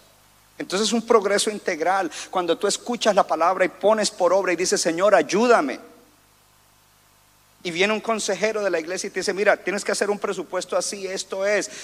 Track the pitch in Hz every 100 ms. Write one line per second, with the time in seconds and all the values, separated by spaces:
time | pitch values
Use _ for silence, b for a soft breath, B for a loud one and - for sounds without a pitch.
0 | _ _ _ _ _ - 156 185 214 226
1 | 226 233 196 202 220 208 - 160 160 196
2 | 170 B B 190 175 165 202 - - 240
3 | 226 190 - 160 170 185 180 - 196 220
4 | 196 - 175 190 180 175 180 208 175 165
5 | 202 190 139 180 247 214 139 110 - -
6 | _ _ _ _ _ _ _ _ _ _
7 | _ _ _ _ _ _ 180 165 202 214
8 | 214 214 - 180 220 214 196 170 160 185
9 | 196 190 180 185 202 160 - 202 - 202
10 | 202 202 214 185 156 185 170 190 - 202
11 | 185 190 - 190 202 208 - B